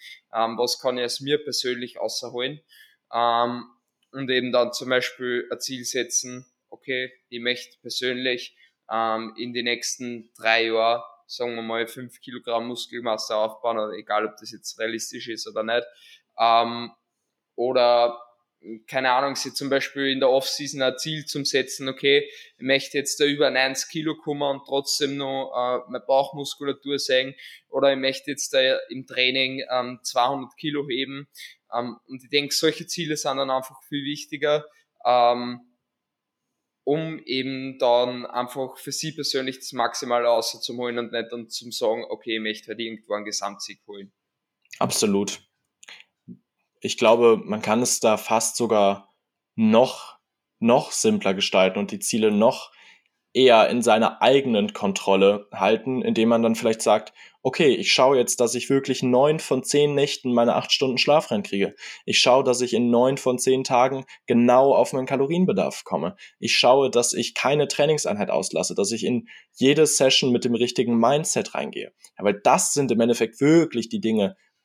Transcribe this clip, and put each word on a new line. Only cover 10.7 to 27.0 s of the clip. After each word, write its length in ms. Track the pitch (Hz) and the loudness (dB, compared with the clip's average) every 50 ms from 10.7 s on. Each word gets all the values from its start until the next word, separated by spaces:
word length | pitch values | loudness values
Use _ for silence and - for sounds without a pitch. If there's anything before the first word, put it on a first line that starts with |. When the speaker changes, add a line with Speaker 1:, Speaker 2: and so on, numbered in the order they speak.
| 113 113 113 117 117 120 - - - _ _ - | 2 2 2 2 0 0 -4 -10 -20 _ _ -16
Speaker 1:
sagen 260 | - - 123 120 117 | -10 -8 -8 -6 -6
wir 80 | 113 113 | -6 -8
mal, 240 | 110 113 113 117 | -6 -4 -4 -4
fünf 340 | 113 - 135 127 120 - - | -6 -8 -14 -16 -16 -18 -20
Kilogramm 460 | _ - 120 120 120 120 117 117 117 | _ -18 -18 -14 -8 -4 -4 -4 -4
Muskelmasse 720 | 120 123 117 - - 120 120 117 120 110 110 - - 113 | -6 -8 -10 -12 -12 -12 -8 -4 -4 -4 -4 -4 -4 -2
aufbauen, 420 | 107 107 110 110 - - 117 117 110 | -2 -2 -2 -4 -4 -4 -4 -2 -2
oder 140 | 107 107 95 | -4 -6 -6
egal, 340 | 101 107 - 104 107 110 | -10 -6 -4 -2 -2 -2
ob 100 | 110 110 - | -2 -6 -10
das 100 | - - | -20 -20
jetzt 300 | 113 107 - - - - | -20 -18 -16 -14 -10 -8
realistisch 480 | 113 113 113 113 113 - - 127 120 120 | -6 -6 -6 -6 -8 -10 -12 -14 -12 -12
ist 180 | 113 110 - | -12 -12 -12
oder 160 | 113 104 110 110 | -10 -6 -6 -4
nicht, 240 | 113 117 120 120 - - _ - - - - _ _ _ - | -2 -2 -2 -2 -4 -10 _ -20 -20 -20 -20 _ _ _ 0
ähm, 520 | 113 117 113 117 117 117 117 120 120 117 - _ _ _ _ _ _ _ _ _ _ _ _ | 2 4 4 4 2 0 -4 -8 -10 -12 -16 _ _ _ _ _ _ _ _ _ _ _ _
oder, 640 | - 117 127 127 127 120 120 120 120 117 120 - - - - _ _ _ _ _ _ - 92 113 110 _ - | -4 -2 0 2 4 6 6 6 6 4 2 0 -2 -14 -20 _ _ _ _ _ _ -18 -16 -16 -16 _ -8
keine 240 | - 135 131 131 123 | -4 -2 0 2 2
Ahnung, 240 | 127 139 139 135 | 2 0 0 -2
sie 180 | - - 135 - | -4 -8 -8 -8
zum 160 | - 147 139 | -8 -4 -2
Beispiel 380 | 135 135 131 - - 139 139 135 | -2 -2 -2 -4 -6 -4 -2 -2
in 100 | 135 135 | 0 2
der 120 | 135 127 | 2 2
Off-Season 520 | 127 135 135 - - - 147 139 147 143 131 | 2 2 0 -2 -6 -8 -8 -8 -6 -2 -2
ein 160 | 127 127 - | -2 -2 -4
Ziel 260 | - 160 156 156 147 | -6 -8 -8 -8 -8
zum 180 | - - 151 139 | -8 -8 -6 -4
Setzen, 440 | - - 139 127 - - - 139 135 | -2 0 -2 -2 -2 -6 -10 -8 -8
okay, 400 | 135 - - 139 139 143 143 - - - - - _ | -6 -2 2 2 4 2 2 -2 -8 -18 -20 -20 _
ich 80 | - - | -8 -2
möchte 340 | 131 135 135 135 - - 143 | 0 0 0 0 -2 -6 -4
jetzt 220 | 139 143 - - | -4 -4 -2 0
da 60 | 151 | 0
über 220 | 143 143 143 147 135 | 0 2 2 0 0
neunzig 400 | 127 131 131 135 135 131 - - | 2 0 0 0 -2 -4 -8 -8
Kilo 260 | - 160 156 156 151 | -8 -6 -6 -6 -6
kommen 260 | 156 - 156 147 143 143 | -6 -6 -8 -6 -4 -2
und 220 | 143 139 139 - | -4 -4 -6 -6
trotzdem 500 | - 131 139 139 - - - 147 139 139 | -4 -4 -4 -2 -2 -4 -2 -2 -4 -4
noch, 360 | 139 139 135 135 135 135 - - | -4 -6 -6 -6 -6 -6 -6 -4
äh, 360 | 123 123 123 123 123 123 - | -4 -2 -2 -2 -4 -6 -8
meine 140 | 123 123 - | -12 -8 -2
Bauchmuskulatur 920 | - 135 135 139 139 - 147 143 135 - - 147 143 135 - - 139 143 | 0 2 2 2 0 -4 -10 -10 -10 -10 -8 -6 -6 -6 -6 -6 -6 -6
sehen, 380 | 135 | -4